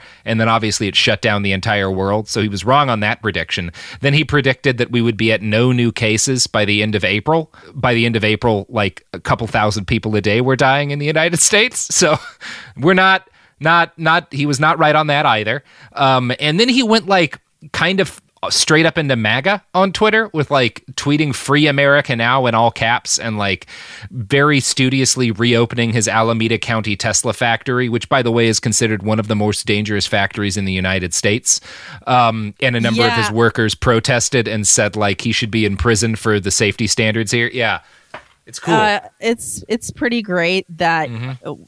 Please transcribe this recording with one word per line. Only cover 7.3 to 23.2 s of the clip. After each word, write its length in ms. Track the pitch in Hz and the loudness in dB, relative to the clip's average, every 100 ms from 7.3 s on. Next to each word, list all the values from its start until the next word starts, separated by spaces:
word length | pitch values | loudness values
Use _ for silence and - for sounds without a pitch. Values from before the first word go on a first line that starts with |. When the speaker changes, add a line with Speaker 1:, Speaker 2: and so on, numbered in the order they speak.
| 160 160 - - | 0 -2 -12 -18
Speaker 1:
By 220 | 143 127 117 | -4 0 2
the 100 | 117 | 2
end 100 | 113 | 0
of 80 | |
April, 440 | 107 107 120 104 - | 0 0 0 0 -2
like, 380 | 117 101 - _ | -2 -4 -4 _
a 80 | 90 | -12
couple 280 | - 131 117 | -4 -2 0
thousand 380 | 113 107 104 95 | 0 0 -2 -2
people 300 | 113 110 107 | -4 -2 -2
a 60 | |
day 180 | 101 107 | 0 0
were 160 | 127 131 | 0 2
dying 360 | 135 139 143 | 2 2 -2
in 80 | 143 | -4
the 80 | 147 | -2
United 320 | 156 170 170 | 0 0 0
States. 540 | - 208 247 - - - | 2 2 0 -2 -6 0
So 240 | 165 151 - - - | 2 0 -4 -18 -18
<laughs> 300 | - - - | -16 -18 -2
we're 160 | 147 | 2
not, 340 | 185 190 190 - _ _ - | 4 4 2 -2 _ _ -4
not, 300 | 151 170 165 - | 2 2 2 0
not, 320 | 160 170 170 | 0 0 0
he 140 | 135 147 | -4 -2
was 120 | 135 | 2
not 220 | 156 165 | 2 4
right 160 | 156 151 | 4 4
on 120 | 151 | 2
that 180 | 143 151 | 2 2
either. 400 | 110 107 135 _ - - | 2 0 -6 _ -20 -14
Um, 400 | - 135 131 120 127 | 0 2 2 0 -2
and 180 | 151 165 | -2 0
then 120 | 247 | 2
he 120 | 254 | 2
went, 260 | 233 226 175 | 2 0 2
like, 320 | 196 165 - _ _ 151 | 0 0 -4 _ _ -12
kind 260 | - 165 190 | -4 -2 0
of 220 | 180 - _ - - | -2 -6 _ -10 -4
straight 360 | - - 156 160 | -2 2 4 4
up 120 | 165 | 0
into 200 | 147 123 | 0 0
maga 440 | 107 120 143 196 _ | 2 0 0 -2 _
on 180 | 180 196 | 0 0
Twitter 380 | 175 214 220 220 | 2 2 2 -2
with, 180 | 156 139 | -4 0
like, 360 | 143 120 - - | 2 0 -2 -16
tweeting 420 | - - 147 156 117 | -8 -2 0 0 -4
"Free 320 | - 147 151 | 0 2 2
America 480 | 139 143 143 139 117 | 2 4 2 2 0
Now" 300 | 117 131 123 | 0 2 2
in 100 | 113 | 2
all 160 | 117 | 2
caps 480 | - 113 117 - | 0 -2 -2 -2
and, 180 | - | -6